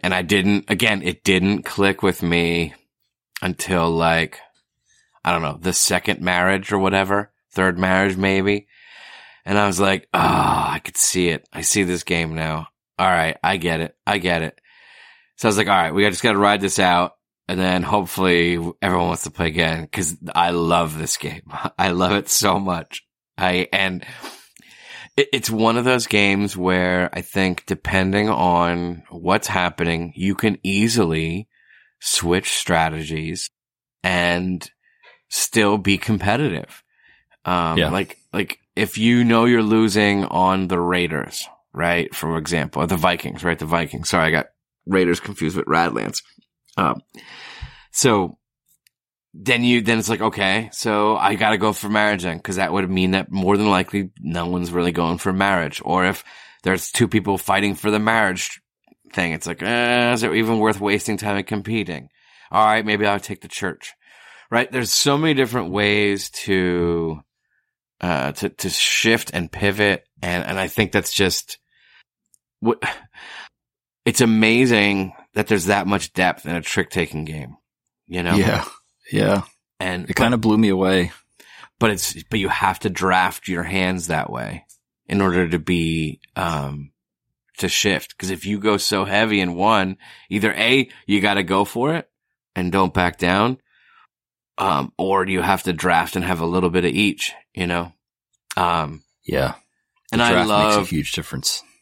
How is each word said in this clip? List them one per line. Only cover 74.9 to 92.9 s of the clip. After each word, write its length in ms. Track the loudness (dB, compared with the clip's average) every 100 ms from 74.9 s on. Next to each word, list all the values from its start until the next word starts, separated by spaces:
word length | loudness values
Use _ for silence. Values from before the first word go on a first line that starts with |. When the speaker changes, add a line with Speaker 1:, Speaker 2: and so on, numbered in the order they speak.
| 2 -2 -8 -10
Speaker 1:
that 120 | -4 0
there's 180 | 0 2
that 200 | 0 2
much 260 | 0 -2
depth 340 | 0 0 0 -4
in 80 |
a 80 | -6
trick-taking 640 | -4 -2 -2 -2 -2 -4
game, 320 | -8 -10 -12 -16 _ _ _ _ -10
you 160 | -4
know? 120 | 0
Speaker 2:
Yeah. 300 | 2 2 0 -4 -14 _ _ -6
Yeah. 300 | -2 0 0 -2 _ _ -10
Speaker 1:
And 300 | -8 -6 -4
Speaker 2:
It 80 | 0
kinda 200 | 2 2
Speaker 1:
but 40 |
Speaker 2:
blew 160 | 4 4
me 100 | 4
away. 420 | 4 4 2 0 -4 _ _ -20 -20 -16 -2
Speaker 1:
but 120 | -2
it's, 320 | 0 -4 -8
but 140 | -6 -2
you 100 | -2
have 300 | 0 0 0
to 100 | -4
draft 580 | 0 2 4 2 -2 -6
your 140 | -6
hands 440 | -2 0 0 -2 -2
that 240 | -4 -4
way 340 | -8 -8 -10 -16 _ _ _ -4
in 140 | 0
order 260 | 2 2 2
to 100 | 0
be, 640 | 0 0 0 -2 -4 -8 _
um, 580 | -6 -4 -4 -6 -8 -14 _ _ _ _ _ _ -6
to 100 | -4
shift. 480 | 0 0 0 -4 -10
'Cause 140 | -8
if 160 | -6 -4
you 120 | 0
go 180 | 2 2
so 260 | 2 -2
heavy 360 | 0 2 2 2
in 140 | 0
one, 420 | 0 2 2 2 -4 -14 -20 -6
either 220 | -2 0
A, 340 | 2 4 4 2 -6 -2
you 140 | 0
gotta 220 | 2 0
go 220 | 0 0
for 300 | 0 -2 -2
it 140 | -2 -6 _ _ _ _
and 180 | -6 -2
don't 220 | 2 2